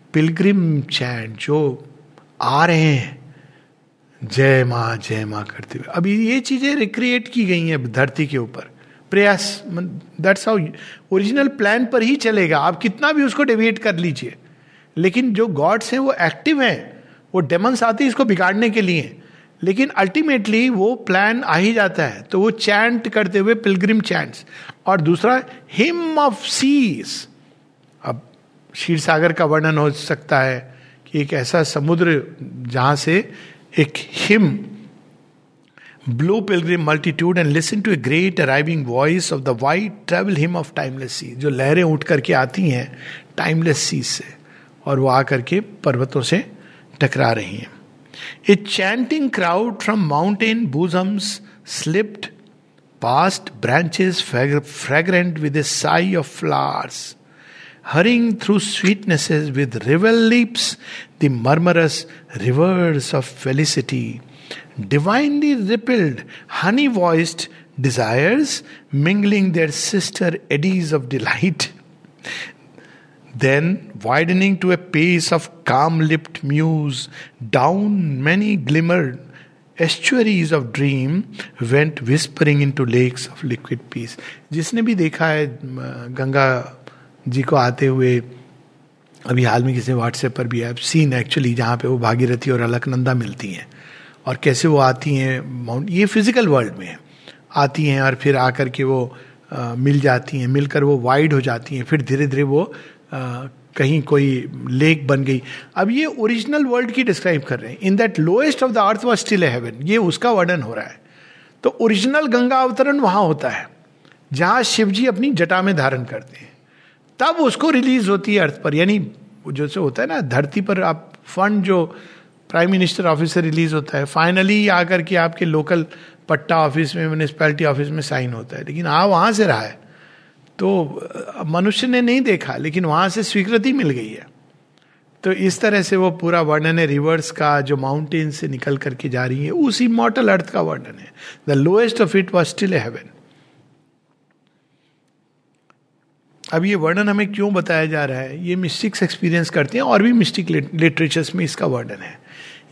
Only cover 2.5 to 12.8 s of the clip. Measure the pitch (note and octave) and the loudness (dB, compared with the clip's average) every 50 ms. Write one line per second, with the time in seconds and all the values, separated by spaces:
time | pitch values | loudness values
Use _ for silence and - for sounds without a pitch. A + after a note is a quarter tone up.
2.5 | C3+ D3 E3+ F3 E3 D#3+ D#3+ D#3 C#3+ B2+ A#2 - - - - - - - - - | 2 2 4 4 4 4 4 4 4 2 0 -4 -10 -16 -20 -20 -20 -20 -20 -20
3.5 | _ _ _ _ _ _ _ _ _ _ _ _ _ - A#2+ A2 - C3 C3+ C3+ | _ _ _ _ _ _ _ _ _ _ _ _ _ -16 -12 -4 0 4 4 6
4.5 | C3+ C3 B2 B2 A#2+ A#2+ A#2 A#2 A#2 G#2+ - - A2+ A2 G#2+ G#2+ G#2 G#2 G#2 - | 6 6 4 2 0 -2 -2 -4 -4 -6 -6 -6 -6 -6 -6 -6 -8 -8 -10 -10
5.5 | - - - - - - - - - F3 E3+ G3 G3+ A3 A3+ A3+ B3+ C4+ B3 - | -14 -16 -14 -12 -12 -12 -10 -6 -4 -2 0 2 2 2 2 2 0 0 -2 -2
6.5 | C4+ B3 C4+ C#4+ D4 D4+ A3 G3+ - A3 B3 B3 B3 B3 A#3+ - - A#3+ G#3+ F#3 | -2 0 0 0 0 0 0 -2 -2 -2 0 0 0 -2 -4 -4 -2 0 0 2
7.5 | F3+ E3+ E3 E3 D#3+ C#3 B2 A#2+ A2 C3 C#3 C3 - D#3 D3+ C3 C#3 B2+ A#2 A2 | 2 0 0 0 -2 -2 -4 -2 0 0 0 0 0 -2 -2 -2 -2 -4 -4 -6
8.5 | - - - - - - - - - - _ - F#3 G3 G3+ G3+ G3 F#3+ - - | -8 -14 -16 -18 -20 -20 -20 -20 -20 -20 _ -2 2 4 4 4 4 2 -2 -6
9.5 | - - - - E3+ F3 F3+ E3+ F#3 - - - - - D#3+ F#3+ G3 - - A3 | -8 -10 -10 -10 -8 -8 -8 -8 -10 -14 -16 -14 -8 0 2 2 2 2 0 0
10.5 | A3 G3 D3+ D#3+ - - - - - - _ - F#3+ F#3+ G3+ G#3 C4 C#4+ C#4 C#4 | 0 0 0 -4 -8 -12 -18 -20 -20 -18 _ -2 0 0 0 2 2 2 2 0
11.5 | C#4+ - G#3 G3+ A3 A#3+ B3+ A#3 C4+ A#3+ A3+ A#3+ C#4+ C#4 - A3+ G#3+ G3+ F3+ D#3 | 0 0 0 2 2 2 0 0 0 2 2 2 2 0 0 2 2 2 2 2
12.5 | D#3 C#3+ D3 F3 E3+ D#3+ | 2 2 2 0 0 0